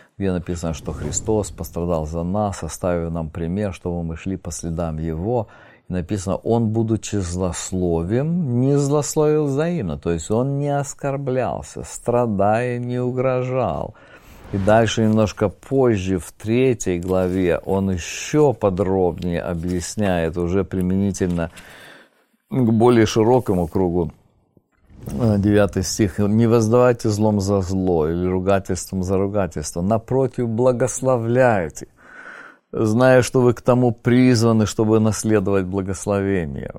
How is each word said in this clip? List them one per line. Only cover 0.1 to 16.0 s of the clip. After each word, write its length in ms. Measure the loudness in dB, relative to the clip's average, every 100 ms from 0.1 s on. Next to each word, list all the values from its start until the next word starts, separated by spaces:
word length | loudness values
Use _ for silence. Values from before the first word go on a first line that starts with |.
| -6
где 140 | -4
написано, 440 | -2 -4 -6 -6
что 180 | -6 -8
«Христос 580 | -8 -6 -6 -2 -2 -2
пострадал 560 | -8 -10 -6 -2 -2 -2
за 160 | -6
нас, 400 | -4 -2 -2 -4
оставив 480 | -10 -4 -2 -2 -2
нам 200 | -6 -6
пример, 440 | -6 -4 -4 -4
чтобы 300 | -6 -6 -6
мы 120 | -6 -8
шли 200 | -8 -8
по 160 | -8
следам 460 | -10 -6 -4 -4 -4
Его». 500 | -6 -4 -2 -4 -4 -12 -20 -20 -8
И 40 |
написано, 440 | -6 -4 -6 -4 -4
«Он, 320 | 0 0 0
будучи 480 | 0 0 -2 -2 -4
злословен, 1400 | -4 -2 -4 -4 -6 -2 0 0 0 -2 -2 -2 -2 0
не 180 | 2 2
злословил 680 | 2 0 0 0 2 2 0
взаимно». 520 | -2 -2 -2 -4 -4
То 140 | -2
есть 180 | -4 -2
Он 300 | 0 0 -2
не 80 | -2
оскорблялся, 1160 | -2 -4 -6 -6 -4 -4 -2 -2 -4 -8 -12
страдая, 960 | -12 -10 -2 0 2 2 2 2 0 -4
не 220 | -4 -2
угрожал. 960 | -2 0 0 0 -2 -2 -2 -2 -6 -12 -20 -20 -20 -20 -8
И 40 | -2
дальше, 460 | 4 6 4 2
немножко 460 | 2 4 2 0 -2
позже, 720 | -2 -4 2 4 2